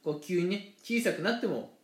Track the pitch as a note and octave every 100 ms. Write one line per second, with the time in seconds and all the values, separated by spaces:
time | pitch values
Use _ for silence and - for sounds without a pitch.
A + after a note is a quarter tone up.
0 | D#3 D3 - F3+ F3+ G3+ - - - A#3
1 | A3+ - F#3 A#3 A3 B2+ - -